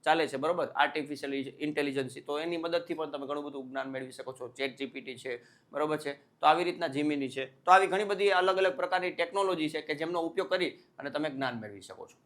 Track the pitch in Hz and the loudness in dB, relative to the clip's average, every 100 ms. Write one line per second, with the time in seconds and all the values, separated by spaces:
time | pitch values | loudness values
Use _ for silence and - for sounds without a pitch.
0 | - 165 151 135 147 175 139 - 147 156 | 4 4 4 0 0 0 -2 2 2 2
1 | 143 143 139 139 135 139 151 151 143 139 | -4 -6 -4 -4 -6 -6 -2 0 0 0
2 | 127 117 - 147 165 170 165 170 170 160 | -4 -6 -6 -4 -2 -4 0 -2 -2 -6
3 | 156 143 139 147 143 139 127 135 135 131 | -4 -6 -6 -6 -6 -10 -8 -8 -6 -6
4 | 131 131 131 131 123 - 135 117 135 139 | -8 -10 -12 -10 -12 -4 -4 -4 -8 -8
5 | 123 120 135 120 - _ _ 143 151 151 | -12 -10 -8 -8 -10 _ _ -2 0 0
6 | 143 139 _ _ 147 160 180 - 165 135 | -4 -8 _ _ 6 6 2 -2 -2 0
7 | 147 147 135 131 131 - - 190 196 190 | 0 0 -2 -4 -8 -6 8 8 8 0
8 | 208 196 202 185 185 190 185 180 180 185 | 0 2 4 6 4 4 2 2 0 0
9 | 180 170 170 196 196 175 156 151 - 151 | 0 -2 -2 2 2 2 0 -4 -6 -4
10 | 160 175 165 165 185 185 165 - _ - | -2 -2 -2 -2 0 0 0 -4 _ -12
11 | 143 147 156 135 135 117 107 101 95 92 | -6 -4 -4 -2 -4 -4 -10 -14 -16 -16
12 | - - | -18 -20